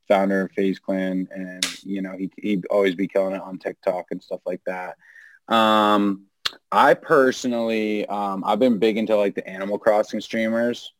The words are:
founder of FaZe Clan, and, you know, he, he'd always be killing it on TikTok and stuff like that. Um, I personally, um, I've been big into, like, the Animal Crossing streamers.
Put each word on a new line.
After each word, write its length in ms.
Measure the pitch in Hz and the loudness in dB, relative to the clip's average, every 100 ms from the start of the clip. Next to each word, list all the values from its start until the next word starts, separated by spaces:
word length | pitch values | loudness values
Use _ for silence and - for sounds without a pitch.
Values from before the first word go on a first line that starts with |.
| - | 0
founder 320 | 98 98 98 | 2 2 0
of 100 | 95 | -2
FaZe 260 | - 98 92 | -2 -2 -2
Clan, 500 | - 95 95 92 92 | -4 -4 -2 -4 -6
and, 320 | 95 92 92 92 - | -10 -14 -8 -8 -8
you 160 | 98 98 | -8 -8
know, 160 | 92 92 | -8 -8
he, 140 | 95 - | -10 -6
he'd 260 | 104 98 - | -4 -4 0
always 240 | 101 98 | 2 2
be 140 | 87 92 | 0 -2
killing 260 | 98 95 | 0 -2
it 80 | 85 | -4
on 160 | 92 92 | -8 -10
TikTok 480 | 98 87 95 90 - | -10 -6 -4 -4 -6
and 120 | 92 | -10
stuff 180 | - 90 90 | -10 -10 -8
like 160 | 92 | -8
that. 320 | - 92 90 - - - - - - | -8 -10 -10 -14 -20 -20 -20 -18 0
Um, 680 | 113 110 107 104 104 101 98 - _ - - _ | 2 4 4 4 4 2 -2 -8 _ -12 -12 _
I 220 | 104 139 | 4 6
personally, 1120 | 143 - 151 131 - 127 117 113 110 107 104 - | 4 4 4 4 2 -2 -2 -2 0 0 -2 -4
um, 360 | 101 101 95 | -4 -4 -4
I've 160 | 92 107 | -2 2
been 200 | 127 104 | 2 4
big 180 | 110 110 | 2 2
into, 200 | 110 104 | 0 2
like, 180 | 101 | 0
the 120 | 95 - | -2 -8
Animal 320 | 92 98 104 | -8 -6 -2
Crossing 440 | 113 104 104 110 | 2 2 0 -6
streamers. 720 | - 113 113 117 120 117 - _ | -6 -4 -2 0 -2 -4 -12 _